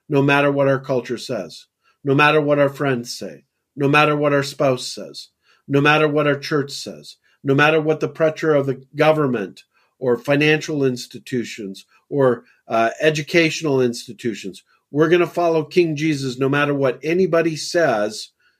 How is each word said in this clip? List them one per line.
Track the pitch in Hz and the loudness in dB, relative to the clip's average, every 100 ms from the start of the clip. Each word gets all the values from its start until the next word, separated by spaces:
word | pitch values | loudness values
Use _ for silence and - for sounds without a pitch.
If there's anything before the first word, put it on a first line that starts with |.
| - | -2
no | 143 | 0
matter | 139 143 143 | 4 4 2
what | 139 139 | 2 2
our | 135 | 0
culture | 135 131 123 113 | -2 -4 -4 -8
says, | - 117 85 - - _ _ _ | -6 -8 -8 -14 -20 _ _ _
no | 143 | 0
matter | 139 151 156 | 4 4 4
what | 147 147 | 2 2
our | 139 | 2
friends | 139 143 123 117 - | 0 -2 -2 -6 -12
say, | 98 71 _ _ _ - | -14 -14 _ _ _ -4
no | 139 | 0
matter | 147 151 147 | 4 2 2
what | 147 | 2
our | 143 | 0
spouse | 139 - 143 127 - | -2 -2 0 0 -6
says, | - 82 69 - _ _ _ - | -12 -14 -16 -20 _ _ _ -2
no | 139 | 2
matter | 147 151 156 | 4 4 2
what | 147 147 | 2 0
our | 139 | -2
church | - 156 139 | -2 -4 -4
says, | - - 78 76 - _ _ | -8 -14 -14 -18 -20 _ _
no | 135 139 | 0 4
matter | 151 160 | 4 4
what | 156 156 | 0 -2
the | 147 | -4
pressure | - 160 156 160 | 0 0 0 0
of | 147 135 | 2 0
the | 127 - 143 | -4 -8 0
government | 151 156 143 120 95 - - _ _ _ | 2 2 0 -2 -4 -10 -20 _ _ _
or | 131 120 | -2 0
financial | - 143 151 156 147 151 | 0 2 4 2 0 -2
institutions | 135 123 - 120 - 127 104 - 98 95 - _ - | 0 -2 -8 -18 -6 -6 -6 -8 -12 -14 -20 _ -6
or, | 143 135 117 - _ - | 2 2 2 -4 _ -4
uh, | 117 113 - | 0 0 0
educational | 156 156 147 170 160 - 160 135 | 0 0 0 0 0 -2 -2 0
institutions. | 123 120 - 101 120 101 98 87 _ _ _ | 0 -2 -12 -10 -8 -8 -10 -16 _ _ _
We're | 143 160 | 0 2
gonna | 175 170 | 2 2
follow | 175 170 160 | 0 0 0
King | 156 180 170 147 | 0 0 2 0
Jesus | 160 147 135 123 | -2 -2 -4 -2
no | 135 | 0
matter | 143 143 143 | 0 0 0
what | 135 120 | -2 -2
anybody | 151 175 185 165 165 151 | -2 0 2 2 0 -4
says. | - 175 156 110 107 107 - _ _ | -4 0 0 0 -2 -6 -14 _ _